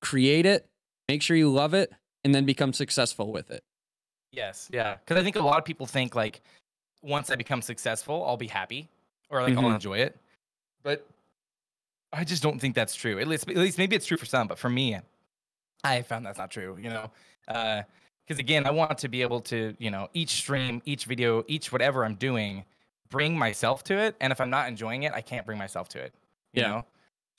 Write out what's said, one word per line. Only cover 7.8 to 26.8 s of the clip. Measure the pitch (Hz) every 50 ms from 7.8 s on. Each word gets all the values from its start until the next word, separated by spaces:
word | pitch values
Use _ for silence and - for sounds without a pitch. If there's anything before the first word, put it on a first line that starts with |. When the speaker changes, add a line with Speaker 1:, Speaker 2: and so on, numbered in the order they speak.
| - 123 113 110 - - 147 170 175
Speaker 2:
I'll | - 120 120
be | 123
happy, | 107 - 101 95 - 117 131 156 165 _ _ _ _ _ _ _ _
or, | 151 135 127
like, | 131 127
I'll | 113 127
Speaker 1:
Mm-hmm. | 120 110
Speaker 2:
enjoy | 107 92 104 95 104
it. | 127 143 - - _ _ _ _ _ _ _ _ _ _ _ _ _
But | 143 143 147 - _ _ _ _ _ _ _ _ _ _ _ _ _ _ _ _ _ _ _ _ _ -
I | 151 170
just | 147 180 156 127
don't | 151 147 139
think | 120 135 117
that's | 127 113 - -
true. | - - 117 104 95
At | 117
least, | 151 160 143 - -
at | -
least | 175 180 196 156 -
maybe | 185 196 220
it's | 190 -
true | - 175
for | 160 -
some, | - - 131 117 101
but | 87 -
for | - 123
me, | 123 127 135 123 107 92 - _ _ _ _ _ _ _ _ _ _ _ _ _ _ _ -
I | 139 131 123 120
found | - - 113 120
that's | 98 104 -
not | 92 92
true, | - 113 95 92 95 87
you | 104 117
know? | 113 110 107 110 - _ _ _ _ _ _ -
Uh, | 110 113 113 110 107 104 101 - _ _ _ _ _ _ _ _
'cause | 160 131
again, | 135 120 156 151 139
I | 135
want | 143 160 160 156 151 -
to | - 127
be | 113 127 127
able | 120 120 120 113
to, | - 123 113 110 110 107 -
you | 120 110
know, | 101 95 101 - _
each | 170 165 -
stream, | - - - - 139 135 131 127 117 120 -
each | - 143 123 -
video, | - 127 120 123 120 113 113 110 -
each | 147 156 - - -
whatever | 127 120 139 135 131 120
I'm | 110 107
doing, | 92 123 135 127 113 107 101 98 98 95 _ _ _ _ _ _ _ _ _
bring | - 135 147 156 170
myself | 165 131 113 104 - - 117 131 135 -
to | - 190 196
it. | 220 220 208 -
And | 135 131 131
if | -
I'm | 131 123
not | 131 135 143 123
enjoying | 120 104 113 110 117 127 143
it, | 151 -
I | 113
can't | 113 - 127 123 101
bring | - 110 104
myself | 98 95 - 87 90 -
to | - 64
it, | 65 67 - _ _ _ _ _ _ _ _
you | 127 120
Speaker 1:
Yeah. | 107
Speaker 2:
know? | 104 113